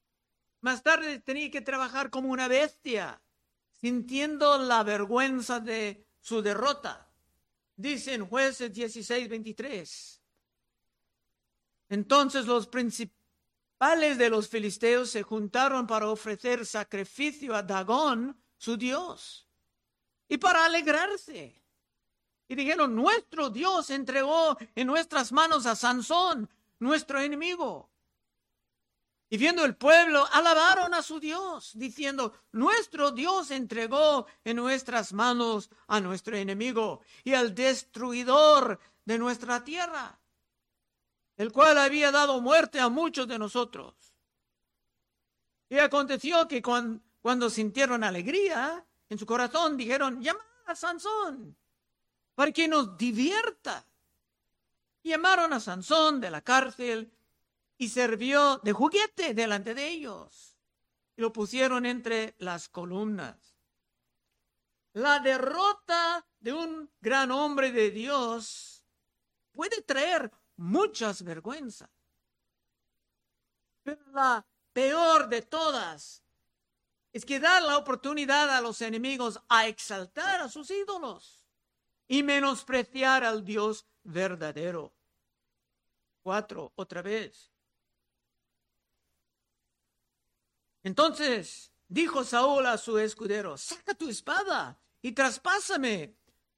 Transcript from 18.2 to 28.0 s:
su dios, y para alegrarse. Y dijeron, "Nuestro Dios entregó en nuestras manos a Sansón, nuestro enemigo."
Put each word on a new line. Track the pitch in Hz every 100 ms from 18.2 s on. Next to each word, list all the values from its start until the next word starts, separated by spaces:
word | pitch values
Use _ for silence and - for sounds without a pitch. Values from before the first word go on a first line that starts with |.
| 254 - _ _
su | - 233
dios, | 247 285 349 - - - _ _ _ _ _ _ _ _ -
y | 285
para | 370 349 330
alegrarse. | 339 302 294 381 403 - 226 127 _ _ _ _ _ _ _ _ _ -
Y | 262
dijeron, | 277 339 277
"Nuestro | 226 330 453 - 320 277
Dios | 214 359 359 285
entregó | 277 254 269 277 320 320 - 226 233
en | 254
nuestras | 311 330 285 233
manos | 277 330 302 240
a | 220
Sansón, | 240 247 226 339 359 285 214 _ _ -
nuestro | 247 302 311 277
enemigo." | 285 294 349 349 262 151 - _